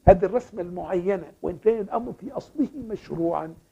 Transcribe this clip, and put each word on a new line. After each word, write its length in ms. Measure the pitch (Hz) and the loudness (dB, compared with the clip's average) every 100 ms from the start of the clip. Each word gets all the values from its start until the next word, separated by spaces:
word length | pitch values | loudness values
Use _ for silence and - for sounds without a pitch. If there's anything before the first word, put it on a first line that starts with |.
| - | 8
هذه 160 | 190 | 8
الرسمة 380 | 185 240 - 214 | 6 -2 -6 -10
المعينة 680 | 175 175 165 185 180 196 151 - | -8 -8 -4 -2 0 -2 -6 -8
وإن 160 | 160 175 | -8 0
كان 220 | 220 226 | 0 0
الأمر 320 | 202 - 247 | -2 -6 -6
في 200 | - - | -12 -10
أصله 360 | 254 - 311 262 285 226 | -12 -10 -2 -2 -2 -10
مشروعًا 680 | 196 - 165 165 160 160 165 _ | -10 -8 -2 -2 -2 -6 -14 _